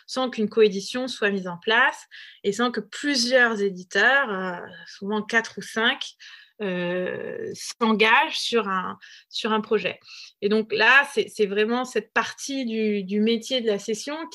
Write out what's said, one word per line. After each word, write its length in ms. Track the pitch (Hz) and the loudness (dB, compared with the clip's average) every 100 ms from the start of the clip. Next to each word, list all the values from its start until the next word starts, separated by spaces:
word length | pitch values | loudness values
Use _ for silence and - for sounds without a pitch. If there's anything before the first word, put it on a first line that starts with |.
| - | -10
sans 240 | 262 254 | -4 -2
qu'une 200 | 226 208 | 0 0
coédition 580 | 226 214 196 196 254 254 | 6 4 4 -6 -6 -6
soit 220 | - 208 | -2 0
mise 160 | 202 185 | 0 -4
en 100 | 175 | -6
place 480 | - 226 285 - - - - - | 0 4 4 0 -16 -20 -20 -6
et 80 | 202 | -4
sans 200 | 202 247 | 0 -2
que 100 | 233 | -2
plusieurs 800 | 208 - 285 262 240 254 240 214 | -8 -6 -2 0 2 4 4 2
éditeurs, 680 | 196 180 180 196 226 277 247 | -2 -4 -4 2 4 4 2
euh, 300 | 190 185 175 180 170 170 | -2 -4 -6 -12 -18 -20
souvent 340 | - 196 214 | -12 -4 -4
quatre 360 | 208 233 226 - | 0 0 -2 -10
ou 40 | |
cinq, 540 | - 220 233 285 - - - - - - | -8 0 0 0 -8 -14 -20 -20 -20 -8
euh, 880 | 202 180 175 180 180 - - - - | -4 -4 -2 -2 -4 -6 -8 -8 -8
s'engagent 840 | - - - 220 214 220 254 320 - | -10 -12 -2 2 4 6 6 4 -2
sur 280 | - 233 202 | 0 0 0
un, 300 | 185 185 196 - - _ | -4 -6 -10 -16 -20 _
sur 240 | - 220 | -8 -2
un 80 | 220 | -2
projet. 380 | 214 214 180 - - - - - | 0 0 0 -8 -16 -20 -20 -4
Et 80 | 202 | 0
donc 240 | 220 220 | 0 0
là, 340 | 196 226 269 285 | 2 6 6 4
c'est, 160 | 220 - | 0 -2
c'est 160 | - 196 | 0 0
vraiment 400 | 202 220 247 254 | 2 0 0 -2
cette 260 | 226 220 | -4 -2
partie 520 | 233 - - - 269 240 | -4 -4 -8 -8 -6 -4
du, 380 | 220 214 208 | 0 0 0
du 180 | 185 208 | -2 0
métier 400 | 220 233 226 254 | 2 0 -2 -2
de 60 | 226 | 0
la 120 | 196 | -2
session 380 | 214 214 277 311 330 | -2 -6 -6 -8 -10